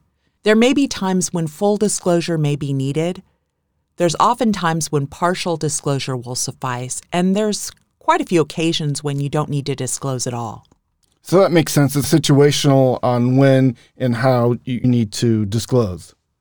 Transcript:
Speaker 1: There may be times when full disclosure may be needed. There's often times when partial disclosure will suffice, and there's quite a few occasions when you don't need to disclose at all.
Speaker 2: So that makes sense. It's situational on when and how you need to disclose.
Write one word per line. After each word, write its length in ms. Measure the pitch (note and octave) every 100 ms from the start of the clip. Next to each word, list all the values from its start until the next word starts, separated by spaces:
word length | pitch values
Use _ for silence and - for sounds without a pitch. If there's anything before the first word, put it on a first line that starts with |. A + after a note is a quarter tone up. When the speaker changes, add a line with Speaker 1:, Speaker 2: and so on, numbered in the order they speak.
| _ _ _ _
Speaker 1:
There 140 | G#3 A3
may 160 | B3
be 160 | C#4+ C#4
times 420 | - F#3+ F#3 -
when 160 | F3 D#3+
full 300 | - G3+ G#3
disclosure 600 | G#3 - F3+ E3+ E3 D#3+
may 200 | D3 D3+
be 160 | C#3+
needed. 500 | C3+ C3+ D3 E3+ F#3+ - _ _ _ _ _ _ -
There's 180 | F3 -
often 320 | G#3 A#3+ A3+
times 400 | G3+ E3+ E3 -
when 160 | D3 C#3
partial 480 | - F3 F3+ F3+ D#3+
disclosure 640 | D#3 - D3 C3+ - B2+
will 180 | A#2+ B2+
suffice, 640 | - - C3 B2 B2+ - -
and 200 | F3 F#3
there's 380 | G3 G#3+ G3+ - - _ _
quite 220 | - E4+
a 60 | -
few 160 | E3+
occasions 640 | D3 - E3 D#3+ D3+ C#3 D3
when 160 | C#3+
you 80 | C#3
don't 200 | D3+ D3+
need 160 | C#3+ C#3
to 60 |
disclose 540 | B2+ B2+ - C#3 B2+ B2+
at 60 |
all. 340 | A#2+ A2+ A2 _ _ _ _ _ _
Speaker 2:
So 180 | - F3+
that 140 | F#3
makes 180 | E3+ D3
sense. 240 | D3 C#3 C#3+
It's 180 | -
situational 840 | D#3+ - C#3 D3 - C3+ C3+ B2+ A#2
on 360 | B2 B2 B2 C3
when 400 | C#3 C3 C3 A#2+ _ -
and 220 | B2+ A#2
how 400 | C3 B2 A#2+ A#2+ -
you 160 | A#2+
need 320 | B2 A#2+ G#2
to 320 | - A#2+ A2 G#2
disclose. 680 | A2+ - B2+ G2+ F2 - _ _ _